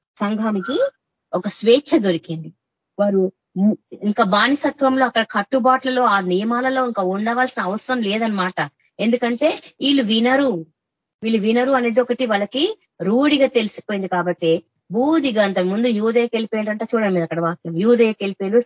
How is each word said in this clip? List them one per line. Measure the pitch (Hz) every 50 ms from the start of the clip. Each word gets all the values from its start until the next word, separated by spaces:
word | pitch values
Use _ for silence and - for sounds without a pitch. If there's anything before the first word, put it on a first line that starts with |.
| _ _ _ -
సంఘానికి | 208 202 220 214 220 220 208 190 180 - 285 440 539 554 - _ _ _ _ _ _ _
ఒక | - 180 - 202
స్వేచ్ఛ | - - 202 226 240 294 - - 349 285
దొరికింది. | 202 190 170 160 - - 160 165 156 165 - _ _ _ _ _ _ _ _ -
వారు | 202 202 196 190 185 190 - _ _ _ -
ము-, | 185 196 214 - - _ _ - -
ఇంకా | 196 208 208 - 220
బానిసత్వంలో | 185 208 202 202 254 285 - - 220 - - 269 262 262 262 254
అక్కడ | 240 - 226 214 -
కట్టుబాట్లలో | - 208 196 - 269 262 220 254 254 - - 262 254 247
ఆ | 247 220 202 196
నియమాలలో | 185 180 180 190 214 226 240 240 254 262 262 262 254
ఇంకా | 240 226 202
ఉండవలసిన | 185 185 190 202 214 226 240 247 254 254 - 233
అవసరం | 185 180 202 220 - - 254 247
లేదనమాట. | 220 196 208 220 226 220 208 196 185 185 - 165 147 143 - _ _ _ _ -
ఎందుకంటే | 202 233 240 240 247 233 240 233 294 330 440 - - - - -
వీళ్ళు | - 277 285 269
వినరు, | 226 202 220 226 233 247 262 269 285 254 190 165 160 - _ _ _ _ _ _ _ _ _ _
వీళ్ళు | 214 226 226 208
వినరు | 190 220 226 240 254 269
అనేది | 269 247 240 233 220 254
ఒకటి | 240 240 240 - 262
వాళ్ళకి | 220 208 196 202 - - 269 320 427 440 - _ _ _ -
రూఢిగా | 170 190 226 254 285 302 294 269 269
తెలిసిపోయింది. | 254 - 233 220 208 - - - - 208 196 185 180
కాబట్టి | 185 180 170 175 170 - 170 160 165 - - _ _ _ _ -
బూదిగంతం | 175 226 262 302 320 320 269 262 202 214 202 196 185 190 180 185
ముందు | 196 220 240
యూదేకి | 247 226 208 220 226 226 240 240 240 -
వెళ్ళిపోయిండ్రంట. | 226 226 - 226 214 214 214 208 220
చూడండి | 226 - 240 226 214 196
మీరు | 185 175
అక్కడ | 165 - 160 165
వాక్యం, | 170 165 175 - - 165 165
యూదేకి | 170 208 233 240 226 233 220 214 - 196
వెళ్ళిపోయిండ్రు, | 196 190 - 196 190 214 240 240